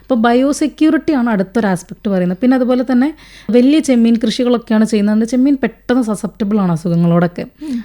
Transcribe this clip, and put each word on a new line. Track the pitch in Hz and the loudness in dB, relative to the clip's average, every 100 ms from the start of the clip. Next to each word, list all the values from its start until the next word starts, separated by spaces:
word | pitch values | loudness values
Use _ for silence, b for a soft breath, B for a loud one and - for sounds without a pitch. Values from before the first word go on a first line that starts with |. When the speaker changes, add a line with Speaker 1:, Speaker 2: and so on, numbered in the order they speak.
Speaker 1:
അപ്പൊ | B | B
ബയോസെക്യൂരിറ്റി | 240 240 247 269 285 302 - 311 311 320 | 0 2 2 0 -2 -4 0 0 0 -2
ആണ് | 285 240 | -2 0
അടുത്തൊരു | 208 190 233 208 | -2 -2 -2 -2
ആസ്പെക്ട് | 180 - - 208 | -2 -6 -10 -4
പറയുന്നത്. | 190 180 180 | -2 -2 -2
പിന്നെ | 175 | 0
അതുപോലെ | 262 247 254 262 | 2 2 0 0
തന്നെ | 247 285 311 B B B | 0 0 -4 B B B
വലിയ | 240 254 311 | 2 4 2
ചെമ്മീൻ | 269 247 226 226 | 2 2 2 2
കൃഷികളൊക്കെയാണ് | 226 - 247 240 - 214 | 0 -2 0 -2 0 0
ചെയ്യുന്നത്. | 220 214 208 214 | 0 0 0 0
ചെമ്മീൻ | 226 254 269 277 | 0 0 0 0
പെട്ടെന്ന് | 226 - - 247 | -4 -6 -4 -2
സസെപ്റ്റബിൾ | 220 202 196 - 202 214 | -2 -4 -6 -6 -2 0
ആണ് | 185 | 0
അസുഖങ്ങളോടൊക്കെ. | 165 180 170 170 170 170 - | -2 -2 0 2 2 0 -4
Speaker 2:
ഉം, | - - 302 | -14 -12 -8
ഉം. | 240 | -8